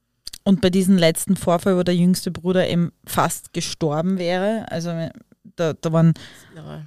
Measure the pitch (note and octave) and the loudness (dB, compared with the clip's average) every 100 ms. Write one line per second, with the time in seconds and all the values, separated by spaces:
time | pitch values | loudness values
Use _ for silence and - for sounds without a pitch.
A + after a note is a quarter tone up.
0 | _ _ - - - F#3+ F#3 F#3 F#3 F#3+ | _ _ -18 -6 0 2 2 2 4 4
1 | E3 E3 - F#3 - E3+ - F3+ F3 F3+ | 4 2 -2 -2 0 0 2 0 2 2
2 | F3 F3+ - E3 F3 F#3 F3 E3+ E3+ - | 2 2 -2 -6 -2 0 2 0 -2 -6
3 | - - E3+ - - - - - D#3+ D3 | -6 -2 -2 -2 -10 -10 -8 -4 -2 -2
4 | F3 F#3+ F3 F3+ G3 A3 - - E3+ E3 | -2 -2 -2 -2 0 -2 -6 -8 -6 -6
5 | E3 - - _ - - E3 - E3 D#3+ | -8 -10 -20 _ -14 -4 -4 -2 0 4
6 | E3 D#3+ - - - E3 D3+ D3+ | 4 4 -4 -20 -20 -20 -16 -16